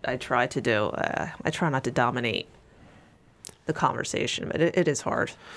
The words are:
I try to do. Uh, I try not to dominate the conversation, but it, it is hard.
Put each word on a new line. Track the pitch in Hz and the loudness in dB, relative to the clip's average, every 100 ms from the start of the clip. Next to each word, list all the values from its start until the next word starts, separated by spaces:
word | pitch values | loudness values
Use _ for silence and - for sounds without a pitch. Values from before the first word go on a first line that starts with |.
I | - 127 | -4 -6
try | - 127 131 | 0 2 2
to | 143 | 2
do. | 120 107 104 | 2 4 2
Uh, | - - - 175 - | 0 -2 0 -4 -4
I | - | -4
try | 156 170 | 0 0
not | 135 | 2
to | - | 0
dominate | 139 120 123 117 113 - - - - - - - - _ _ - - - | 2 2 2 0 -2 -4 -16 -20 -20 -20 -20 -20 -20 _ _ -18 -14 -6
the | |
conversation, | 156 135 - - - - - - | 0 0 0 -2 -2 -2 -2 -4
but | - | 2
it, | 165 - | 2 4
it | 175 | 2
is | 143 | 0
hard. | - - - - - | -2 -2 -2 -4 -18